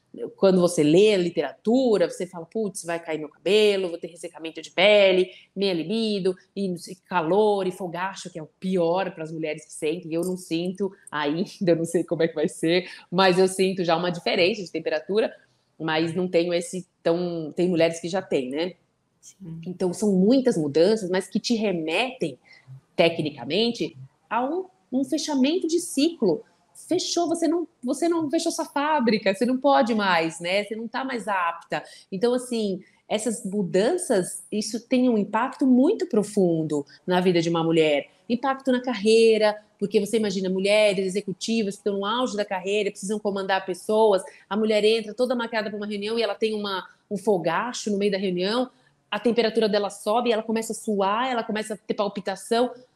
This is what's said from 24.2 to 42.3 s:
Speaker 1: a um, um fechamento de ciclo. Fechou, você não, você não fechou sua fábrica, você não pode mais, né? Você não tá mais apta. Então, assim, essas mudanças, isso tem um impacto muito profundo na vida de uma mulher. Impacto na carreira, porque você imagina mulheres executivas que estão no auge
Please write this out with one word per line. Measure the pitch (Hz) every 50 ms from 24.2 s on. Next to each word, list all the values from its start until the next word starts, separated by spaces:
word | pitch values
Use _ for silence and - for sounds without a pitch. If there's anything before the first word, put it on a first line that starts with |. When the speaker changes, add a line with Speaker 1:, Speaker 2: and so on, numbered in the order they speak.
| _ -
Speaker 1:
a | 208 240 254
um, | 277 330 381 370 - _ _ _ _
um | 247 262 269
fechamento | - 320 294 - 302 285 262 254 294 339 381 - 311
de | 339 339
ciclo. | - - - 269 294 339 330 - 220 180 151 - - _ _ _ _ _ _ - - -
Fechou, | 320 370 - - - 339 349 302
você | 339 330 339
não, | 294 330 359 311 - _ _
você | - 247 277 - 339 339
não | 339 330 320 269
fechou | 330 320 - 339
sua | 330 - 320
fábrica, | - - 285 285 311 311 294 233 233 214 214 - 196
você | 196 - 247
não | 240 262 254
pode | - 277 269 277 247 226 226
mais, | 208 202 190 175 165 165 165 - -
né? | 170 175 190 208 208
Você | - 220
não | 220 233 220
tá | - 247 262
mais | 262 254 226 185 214
apta. | 196 185 170 170 - - - - 170 151 - - - - - _
Então, | 196 180 240 240 254
assim, | 247 254 - 240 226 214 196 180 170 - _ _ _ _ -
essas | 190 214 - 247 208 - -
mudanças, | 190 196 208 185 160 170 185 214 277 370 339 - - 233 185 175 - - - - _
isso | 202 214 214 - - - - -
tem | 262 247 254 254
um | 226 208
impacto | 196 - 220 220 247 269 - - 285
muito | 262 247 247 269 359 453 - 359
profundo | - - 208 196 - - 202 185 175 165 160 160 147 151 147 - - - _ _
na | 180 180 185
vida | 180 190 170 170
de | 165 170
uma | 170 165
mulher. | 160 165 165 160 156 156 143 139 - - _ _ _ -
Impacto | 240 233 277 269 262 262 - 262
na | 247 247
carreira, | 254 262 233 196 196 220 226 226 226 226 220 214 214 208 208 - - _ _ -
porque | 202 202 220 208
você | 202 202 240
imagina | 220 214 202 185 196 185 180
mulheres | 190 190 190 202 208 214 214 208 190 196 190
executivas | 190 180 202 - 196 - - - 226 226 226 208 196 190
que | -
estão | - 208 196 196
no | 196
auge | 202 226 247 262 214